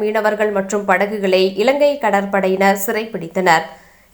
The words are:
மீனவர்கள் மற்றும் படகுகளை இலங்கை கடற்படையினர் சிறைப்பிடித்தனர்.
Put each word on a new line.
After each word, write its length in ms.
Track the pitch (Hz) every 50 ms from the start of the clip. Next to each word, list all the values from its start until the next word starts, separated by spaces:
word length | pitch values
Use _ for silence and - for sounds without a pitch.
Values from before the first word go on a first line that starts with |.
மீனவர்கள் 540 | 214 214 214 220 208 214 208 208 214 214 208 196
மற்றும் 300 | 196 196 208 208 196 196
படகுகளை 540 | 185 180 202 202 214 208 196 190 185 185 190 190 190 190 214
இலங்கை 300 | 254 277 285 294 294 285 277 -
கடற்படையினர் 760 | 214 202 196 202 196 202 196 190 190 190 185 196 196 202 202 -
சிறைப்பிடித்தனர். 840 | - - 214 226 226 - 185 165 165 - 196 185 180 160 160 - - - - - - _ _ _ _